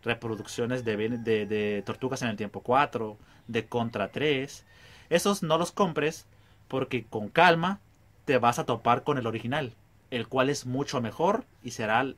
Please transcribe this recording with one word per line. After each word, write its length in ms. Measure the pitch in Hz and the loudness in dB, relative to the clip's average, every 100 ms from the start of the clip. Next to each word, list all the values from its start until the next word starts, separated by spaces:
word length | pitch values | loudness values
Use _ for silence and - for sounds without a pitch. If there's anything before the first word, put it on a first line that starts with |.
reproducciones 840 | - 117 117 107 104 - 117 127 113 | -2 -4 -4 -6 -8 -4 -2 -2 -2
de, 100 | 104 | -2
de, 500 | 110 120 117 110 101 | -2 -4 0 0 0
de 380 | 107 104 104 98 | -2 -2 -4 -6
Tortugas 360 | 110 131 131 | -6 -6 -4
en 80 | 123 | -6
el 80 | 104 | -6
Tiempo 240 | 104 98 | -8 -8
cuatro, 560 | - 127 143 120 110 107 - - - | 0 2 2 -2 -6 -10 -20 -20 -4
de 180 | 117 113 | -4 -2
Contra 480 | 120 113 113 - | -2 -2 -2 -4
tres. 520 | - 147 139 135 - - - - - - | 0 0 0 -2 -12 -20 -20 -20 -20 0
Esos 340 | 170 202 196 | 2 2 0
no 140 | 165 160 | 2 2
los 160 | 170 | 0
compres 520 | - 196 156 147 160 - _ _ _ _ | 0 0 2 -2 -2 -18 _ _ _ _
porque 340 | 131 127 127 | -4 -2 -4
con 240 | - 110 107 | -4 -6 0
calma 540 | - 175 165 170 202 _ _ _ _ | 6 6 6 2 -4 _ _ _ _
te 140 | - 127 | 0 4
vas 220 | 117 120 | 4 2
a 60 | 156 | -2
topar 380 | 117 - 123 | 0 4 2
con 140 | - 135 | 2 0
el 100 | 117 | 0
original, 460 | 110 113 143 131 - _ _ _ | -4 -4 -4 -4 -10 _ _ _
el 160 | 123 113 | -6 -2
cual 220 | 131 131 | 2 2
es 160 | 143 127 | 0 -2
mucho 360 | 127 143 139 | -4 -2 -2
mejor 440 | 113 - 170 208 - _ | -4 0 0 0 -4 _
y 80 | 123 | -14
será 340 | 120 107 113 135 | -6 0 2 0